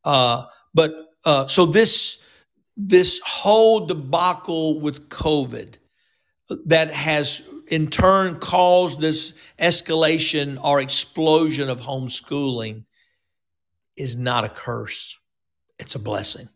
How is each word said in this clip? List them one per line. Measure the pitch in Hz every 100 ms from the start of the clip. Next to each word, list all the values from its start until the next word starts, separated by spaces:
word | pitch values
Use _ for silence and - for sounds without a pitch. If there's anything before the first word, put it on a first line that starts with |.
| -
Uh, | 143 123 120 - _ _
but, | 160 160 156 - _ 165
uh, | 143 -
so | - 170
this, | 185 226 - - - _ _ _ _ _ -
this | 202 185 180 - -
whole | - 196 220 220 220 170
debacle | 170 135 165 180 170 - 165 160 156
with | 147 139 _
covid | - 156 151 123 - - - _ _ _ _ _ _ - - -
that | 160 156
has | 143 151 151 143 - - - -
in | 160 156
turn | - 185 190 185 160
caused | - 180 180 180 180 135
this | 160 156 - - - _
escalation | 170 170 - 160 156 165 - 151 143 135
or | 147 143
explosion | 131 - - - 160 160 160 139 135
of | 123
homeschooling | 120 135 127 - - 143 139 120 110 110 107 _ _ _ _ _ _ _ _ _ _ -
is | 135 120
not | 123 120 107
a |
curse. | - - 117 107 - - - _ _ _ _ _ -
It's | - 131
a |
blessing. | 107 104 107 - 113